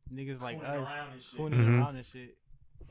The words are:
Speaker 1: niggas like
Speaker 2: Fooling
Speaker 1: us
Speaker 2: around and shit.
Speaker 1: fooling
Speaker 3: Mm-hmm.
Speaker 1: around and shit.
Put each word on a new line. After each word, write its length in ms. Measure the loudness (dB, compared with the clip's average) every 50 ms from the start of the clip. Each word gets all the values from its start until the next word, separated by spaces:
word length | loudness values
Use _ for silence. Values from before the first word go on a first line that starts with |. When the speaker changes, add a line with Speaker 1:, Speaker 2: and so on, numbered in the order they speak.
| -16 -12 -10
Speaker 1:
niggas 280 | -8 -8 -8 -8 -8
like 180 | -8 -8 -8 -8
Speaker 2:
Fooling 220 | -6 -4 -4 -4
Speaker 1:
us 100 | -4 -4
Speaker 2:
around 200 | -6 -8 -10 -10 -12
and 80 | -16 -18
shit. 140 | -14 -8
Speaker 1:
fooling 160 | -6 -2 2 6
Speaker 3:
Mm-hmm. 260 | 6 8 8 8 6
Speaker 1:
around 160 | 4 2 -2
and 80 | -8 -12
shit. 320 | -14 -14 -16 -16 -18 -20 _ _ -20 -20 -20 -20 -20 -20 -20 -20 -18